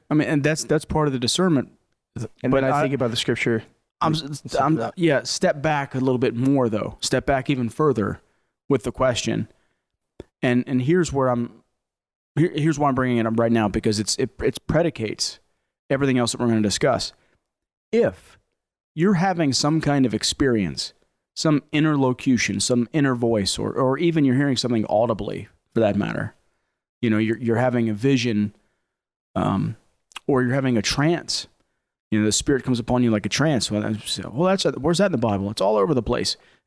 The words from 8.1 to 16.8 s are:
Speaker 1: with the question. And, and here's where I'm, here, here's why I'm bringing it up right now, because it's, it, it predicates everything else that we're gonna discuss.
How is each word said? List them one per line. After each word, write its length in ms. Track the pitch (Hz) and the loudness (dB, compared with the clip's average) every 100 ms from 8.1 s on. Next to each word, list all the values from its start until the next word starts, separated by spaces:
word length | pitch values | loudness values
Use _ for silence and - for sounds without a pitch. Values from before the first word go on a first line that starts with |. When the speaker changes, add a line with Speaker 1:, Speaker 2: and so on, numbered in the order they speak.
| 95 _ _ _ _ - | -4 _ _ _ _ -2
Speaker 1:
with 160 | 135 | -2
the 80 | 123 | -2
question. 560 | - 131 113 - 110 110 _ _ _ _ _ _ - - _ | 0 0 0 -2 -4 -6 _ _ _ _ _ _ -20 -20 _
And, 220 | 131 123 131 | 0 0 0
and 160 | 131 | -2
here's 300 | 127 180 156 | 2 2 2
where 160 | 139 131 | 0 0
I'm, 340 | 120 117 107 _ _ _ _ _ _ _ - | 0 -4 -12 _ _ _ _ _ _ _ 0
here, 160 | 175 | 0
here's 240 | 151 156 143 | 0 0 2
why 100 | 143 | 2
I'm 60 | |
bringing 240 | 127 127 120 | 2 0 0
it 80 | 113 | 0
up 120 | 113 | 2
right 140 | 117 | 2
now, 160 | 113 107 | 2 2
because 300 | 107 113 104 | 0 0 0
it's, 180 | 104 - | -2 -2
it, 140 | 123 - | -4 -2
it 220 | - - - | -4 -4 -2
predicates 760 | 160 170 - 110 - - - _ _ _ _ - | 0 0 -2 -8 -6 -8 -8 _ _ _ _ -4
everything 280 | 135 139 127 | 0 2 2
else 140 | 117 | 0
that 80 | - | 0
we're 80 | 120 | 0
gonna 120 | 113 | 2
discuss. 520 | 104 - | 2 0